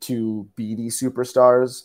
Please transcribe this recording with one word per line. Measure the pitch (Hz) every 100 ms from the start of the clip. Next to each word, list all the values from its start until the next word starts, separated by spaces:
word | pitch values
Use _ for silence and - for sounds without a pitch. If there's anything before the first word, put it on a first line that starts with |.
to | - 123 110 107 101 -
be | 110
these | 110 117 113
superstars. | 131 127 123 - 123 123 127 127